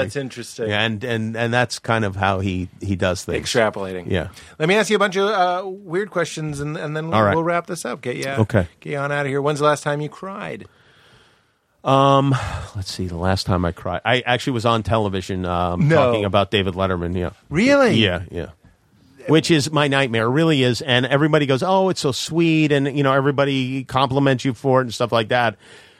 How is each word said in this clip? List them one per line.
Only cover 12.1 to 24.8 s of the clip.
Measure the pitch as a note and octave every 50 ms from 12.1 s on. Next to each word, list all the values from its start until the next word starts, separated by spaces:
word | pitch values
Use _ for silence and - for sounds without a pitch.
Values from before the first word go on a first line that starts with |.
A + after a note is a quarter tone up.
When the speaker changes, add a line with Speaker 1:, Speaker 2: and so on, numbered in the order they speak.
| C#3 C#3 C#3 C#3 C3 B2 - F#2+ - - - - -
Speaker 2:
let's | G#2 F#2 -
see, | - - F#2
the | F2 F2
last | E2 F2 F#2 F#2+ G2 -
time | - F#2+ F2 F2
I | E2+
cried, | E2+ - - F2+ F2+ E2+ -
I | A2 B2 B2+ -
actually | A#2+ B2 C3 - C#3+ B2+
was | A#2 G#2
on | A#2+ A#2 A2+
television, | G#2 - A#2 A2+ G#2+ G2+ F#2+ F#2+ F2+ - G2 F#2 F2+
um, | F2+ F2+ F2 F2+ F2 F2 F2 D3+ C#3+
Speaker 1:
No. | E3
Speaker 2:
talking | D3+ C3+ B2 A#2 A2 G2+
about | G2 F#2+ G2+ G2 -
David | - G#2 F#2 F#2+ E2+
Letterman, | F#2 F#2+ F#2 F#2 F2 E2+ E2+ F2+
yeah. | F#2 F2+ - - - _ _
Speaker 1:
Really? | C#3+ E3 A3+ C4+ C#4+ C#4 C4+ A3+ E3
Speaker 2:
Yeah, | A2 G#2+ F#2+ F2+ E2+ F2+ -
yeah. | - E2+ D#2+ - - _ _ - _ _ _ _ _ _ _ _ _ - - -
Which | D3 D#3+ - -
is | E3 D3 B2+ D#3
my | D#3 C#3+ D3+
nightmare, | C#3+ C#3 C#3 C#3 B2 A#2 A2+ A2 A#2
really | B2+ D3+ E3 E3 D#3 C3+
is. | B2+ B2 A#2+ -
And | D#3+ C#3+ B2 B2 C3
everybody | A#2+ C#3+ C#3 D#3 D#3 D3+ D#3 D3
goes, | C3 C3+ B2+
"Oh, | - F#3 F#3+ F#3+ F#3+ F#3
it's | F3 -
so | - C#3+
sweet," | B2+ - - - D#3 E3+ E3+ E3 D#3+ D#3 D#3 D3
and, | D3 C#3 C#3 C#3+ C3
you | D3
know, | C#3 C3+
everybody | C3+ C#3 C3+ C#3+ C#3+ C#3 C#3 C#3 C#3 C3+ C3 B2+ C3 C3+ B2+
compliments | - - C3 C#3 B2 C3 C#3+ C#3 C#3 C3+ A#2+ -
you | C#3 A#2
for | - - C#3 B2+ C3